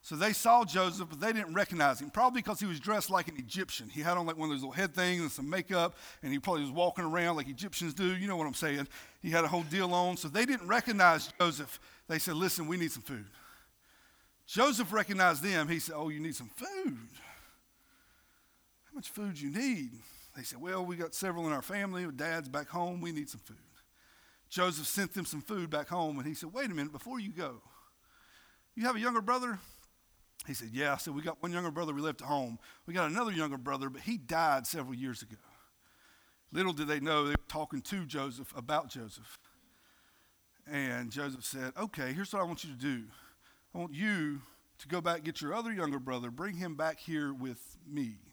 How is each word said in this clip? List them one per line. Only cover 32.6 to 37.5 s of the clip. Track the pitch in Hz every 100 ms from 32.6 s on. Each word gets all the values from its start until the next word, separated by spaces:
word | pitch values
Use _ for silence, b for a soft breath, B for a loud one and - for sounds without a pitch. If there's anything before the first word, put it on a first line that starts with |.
| B B -
We |
got | 175 160
another | 180 233
younger | 175 156 139
brother, | 123 139 135
but | 135
he | - 226
died | 123 160 165 135 120
several | 165 131
years | 123 131 117
ago." | 104 110 B B B _ b b b b b b b
Little | 147 185
did | 151 151
they | 151
know | 143 151
they | 143
were | 147
talking | -